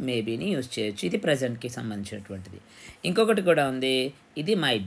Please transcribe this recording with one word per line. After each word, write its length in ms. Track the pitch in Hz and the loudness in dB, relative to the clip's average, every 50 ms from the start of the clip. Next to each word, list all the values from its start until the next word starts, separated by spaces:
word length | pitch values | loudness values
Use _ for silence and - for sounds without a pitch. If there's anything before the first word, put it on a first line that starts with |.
maybe-ని 440 | - 131 123 113 104 113 117 117 165 | -4 -2 -2 0 -2 -2 -4 -2 -2
యూజ్ 340 | 208 185 139 123 - - 113 | -2 -2 -2 -2 -4 -4 -4
చేయొచ్చు. 280 | 107 107 101 - 190 | -4 -4 -4 -4 -2
ఇది 100 | 175 208 | -2 -2
ప్రజెంట్కి 520 | 208 - 170 147 123 131 120 120 117 - 120 | 0 2 0 2 2 0 -2 -4 -6 -8 -8
సంబంధించినటువంటిది. 920 | - 117 110 110 104 101 101 - 110 101 98 - 98 95 92 92 92 92 - - - - - - - - - | -6 -6 -6 -6 -6 -6 -8 -8 -10 -12 -10 -10 -10 -10 -10 -14 -16 -18 -20 -20 -20 -20 -20 -20 -14 -4 -4
ఇంకొకటి 380 | 175 175 226 220 220 214 202 | 0 2 4 4 4 4 4
కూడా 260 | 185 175 165 151 139 135 | 6 6 6 6 4 2
ఉంది, 460 | 131 131 131 131 131 131 127 139 - - - _ _ 151 | 0 0 2 2 2 2 0 -2 -6 -12 -20 _ _ -4
ఇది 160 | 151 196 220 | 0 0 2
might 320 | 185 151 135 120 107 95 | 2 4 2 2 2 0